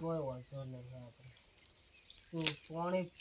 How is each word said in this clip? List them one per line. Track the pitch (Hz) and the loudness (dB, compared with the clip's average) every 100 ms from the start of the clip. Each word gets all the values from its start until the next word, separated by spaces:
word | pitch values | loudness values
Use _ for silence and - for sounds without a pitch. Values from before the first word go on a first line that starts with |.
કોઈ | 165 160 | 0 2
વાંધો | 135 127 127 135 | 0 -4 -6 -6
નહીં | 131 127 127 127 | -6 -6 -8 -12
આપણે. | 120 113 127 - - - - - - - - - - | -12 -16 -16 -18 -20 -18 -18 -18 -20 -18 -16 -14 -6
તું | 165 151 147 - 160 | 6 8 6 -2 0
પાણી | 175 185 175 - | 4 4 2 -4